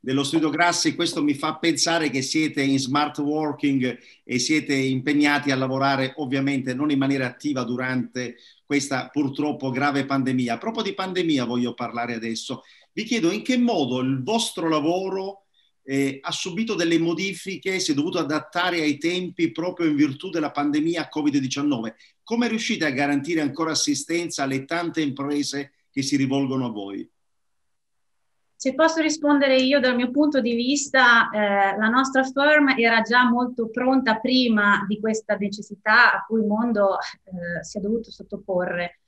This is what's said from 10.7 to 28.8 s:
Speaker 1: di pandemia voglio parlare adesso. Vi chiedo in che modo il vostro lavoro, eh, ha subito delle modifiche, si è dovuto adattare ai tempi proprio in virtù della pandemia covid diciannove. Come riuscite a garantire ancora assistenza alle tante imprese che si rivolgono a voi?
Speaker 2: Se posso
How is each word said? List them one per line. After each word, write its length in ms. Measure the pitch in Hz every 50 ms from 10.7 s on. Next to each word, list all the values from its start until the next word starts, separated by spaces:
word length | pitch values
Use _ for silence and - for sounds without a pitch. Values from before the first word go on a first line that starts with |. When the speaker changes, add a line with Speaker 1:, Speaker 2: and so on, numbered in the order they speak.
| 226 233 208 196
Speaker 1:
di 40 | 190
pandemia 500 | - 190 185 185 180 175 165 156 135 123
voglio 300 | 113 123 123 123 120 113
parlare 400 | - 123 117 113 117 117 120 120
adesso. 480 | 113 110 113 113 110 - - 131 - - - - _ _ _ _
Vi 120 | - 214
chiedo 260 | 226 247 226 160 165
in 120 | 185 214 220
che 160 | - 254 247
modo 400 | 247 240 233 180 143 120 127 127
il 220 | 127 131 135 135 127
vostro 460 | 127 214 226 220 - - - 165 165
lavoro, 800 | 160 151 143 156 170 185 190 190 190 196 190 196 196 - _ _ _ _ _ _ _ _ _
eh, 360 | - 135 135 139 139 135 135
ha 120 | - 170 170
subito 420 | - - 185 170 175 226 226 214
delle 240 | 165 170 170 170 165
modifiche, 840 | 165 165 170 160 190 196 190 165 - 190 190 156 - 190 190 185
si 120 | - - 151
è 20 |
dovuto 240 | 139 147 170 - 175
adattare 600 | 160 139 156 151 147 - - 175 175 185 175 170
ai 180 | 156 151 143 139
tempi 520 | - 165 180 180 185 175 - - 165 160 165
proprio 360 | - 160 180 175 - 175 160
in 80 | 151
virtù 320 | 143 147 135 131 131 - 190
della 220 | - 170 156 143
pandemia 580 | - 147 143 147 143 151 151 165 170 165 151 -
covid 300 | - 156 147 147 139 143
diciannove. 580 | 135 131 131 139 143 147 143 117 113 113 - _ - _ _ _ _
Come 240 | - 220 233 240
riuscite 380 | 233 220 220 - - 220 170 160
a 60 | 151
garantire 500 | 131 127 147 143 143 143 139 151 170 160
ancora 300 | 151 143 139 143 165 160
assistenza 720 | 156 - - - 147 135 - - 165 170 175 165 - - 143
alle 220 | 135 135 135 135
tante 360 | - 165 170 175 170 147 165
imprese 720 | 156 143 127 135 139 139 143 147 143 135 - 143 143 139 _ _ _ _
che 120 | _ 139 131
si 140 | 135 143
rivolgono 500 | 139 135 135 135 139 139 131 131 131 127
a 40 | 120
voi? 400 | 110 104 98 98 98 98 - - _ _ _ _ _ _ _ _ _ _ _ _ _ _ _ _ _ _ _ _ _ _ _ _ _ _ _ _ _
Speaker 2:
Se 200 | _ - 269 262
posso 260 | 269